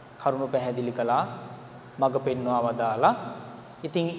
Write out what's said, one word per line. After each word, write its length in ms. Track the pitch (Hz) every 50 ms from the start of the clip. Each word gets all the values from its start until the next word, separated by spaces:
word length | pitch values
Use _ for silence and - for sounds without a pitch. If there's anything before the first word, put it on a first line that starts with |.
| - - -
කරුණු 320 | - - 139 131 135 135
පැහැදිලි 440 | 131 135 127 127 127 120 123 123 120
කළා, 320 | 120 - 117 117 123 147 185 190 120 - - - - - - - - - - - -
මඟ 240 | - 135 135 127 135
පෙන්වා 420 | 135 139 127 127 123 123 123 120 117
වදාලා. 520 | 117 117 123 117 113 110 117 143 196 240 - - - - - - - - - - - - -
ඉතින් 280 | - 151 - 175 165 170 175